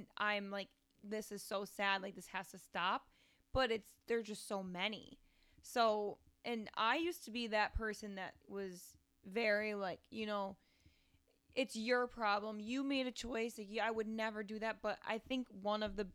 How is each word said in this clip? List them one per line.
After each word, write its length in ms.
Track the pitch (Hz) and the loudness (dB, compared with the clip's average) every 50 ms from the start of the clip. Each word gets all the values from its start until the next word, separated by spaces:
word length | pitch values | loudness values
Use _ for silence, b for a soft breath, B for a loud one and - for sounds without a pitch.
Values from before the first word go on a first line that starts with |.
| - - - | -14 -10 -4
I'm 340 | - 208 208 208 202 202 196 | 0 2 2 2 2 0 -2
like, 160 | 196 202 196 - _ _ _ _ _ _ 208 | -4 -6 -6 -8 _ _ _ _ _ _ -8
"This 280 | 202 214 214 208 - | -4 -4 -4 -4 -6
is 100 | 202 196 | -8 -8
so 240 | - - 208 196 202 | -4 -2 -2 -2 -2
sad, 380 | - - - 202 196 196 190 185 | -4 -2 0 2 4 4 2 0
like, 120 | 202 190 | -4 -8
this 120 | 190 - | -10 -12
has 220 | - - 190 185 - | -6 -6 -6 -6 -6
to 100 | - 175 | -12 -18
stop." 480 | - - - 185 175 190 220 269 - b b b b b b b b _ - | -16 -6 -2 0 2 2 2 0 -4 b b b b b b b b _ 2
But 180 | 262 262 226 | 4 4 4
it's, 180 | 226 220 - - - _ _ | 4 0 -2 -10 -20 _ _
there's 200 | - 233 233 214 | 0 0 0 0
just 200 | 208 208 - - | -2 -6 -8 -4
so 140 | - 214 196 | -4 -4 -2
many. 560 | 185 185 180 175 190 214 214 - - - - - b b b b b b b b b | -2 -4 -2 0 0 0 -2 -4 -10 -14 -18 -20 b b b b b b b b b
So, 560 | - - 247 233 220 214 214 208 202 - - _ - _ _ - | -2 4 6 6 6 6 4 0 -2 -4 -6 _ -20 _ _ -4
and 260 | 233 240 226 208 - - | -2 -2 -2 -4 -4 0
I 220 | - 220 226 254 | 2 4 6 6
used 280 | 330 330 349 339 - - | 4 4 0 0 -4 -8
to 60 | 233 | -6
be 160 | 214 240 233 | -4 -4 0
that 260 | 214 214 214 208 - - | 2 4 4 4 2 2
person 420 | - 226 214 208 - 214 208 196 | 0 -2 -2 -4 -4 -8 -8 -8
that 200 | 190 185 - - - _ | -8 -8 -8 -10 -14 _
was 480 | - 196 196 196 190 180 175 - - - - _ _ _ _ _ | -10 -8 -6 -6 -6 -8 -10 -14 -18 -20 -20 _ _ _ _ _
very, 480 | 196 190 233 233 214 208 208 214 214 208 | -4 0 2 4 6 4 4 4 2 0
like, 280 | 202 196 185 160 - - _ | 0 -2 -2 -4 -6 -10 _
you 160 | - 220 214 | -6 -4 -4
know, 300 | 208 208 202 196 190 190 b b b b b b b b b b b b b b _ _ _ _ _ - | -2 -2 -2 -2 -4 -6 b b b b b b b b b b b b b b _ _ _ _ _ 0
"It's 200 | - 269 - - | 0 0 2 0
your 300 | 220 214 240 247 247 247 | -2 2 4 4 4 4
problem. 540 | 247 - 233 226 202 202 208 208 220 214 214 | 0 0 0 2 4 4 2 0 -2 -6 -6
You 240 | 208 220 247 269 269 | -4 -2 -2 0 2
made 240 | 277 277 262 254 | 2 2 2 2
a 40 | 254 | 0
choice. 460 | 220 - - 233 254 226 226 240 - | -2 -4 -6 -4 -2 0 0 -2 -2
Like, 100 | 226 208 196 | -6 -10 -4
yeah, 160 | 214 226 202 | -2 0 0
I 40 | 226 | 2
would 160 | 226 220 220 | 2 0 0
never 360 | 220 220 220 220 226 208 214 214 | 0 0 0 0 0 -2 -4 -4
do 160 | 196 220 208 | -4 -4 -2
that." 220 | 220 220 214 208 - | -2 -2 -2 -2 -2
But 160 | 208 196 - - | -2 -2 -2 -2
I 100 | - 220 | -2 -2
think 300 | 220 - - 262 254 240 - | -2 -2 -2 -2 -2 -2 -4
one 320 | 202 190 196 208 208 214 | -8 -4 -2 0 2 2
of 140 | 214 208 196 | 0 0 0
the, 120 | 208 202 185 | -2 -4 -4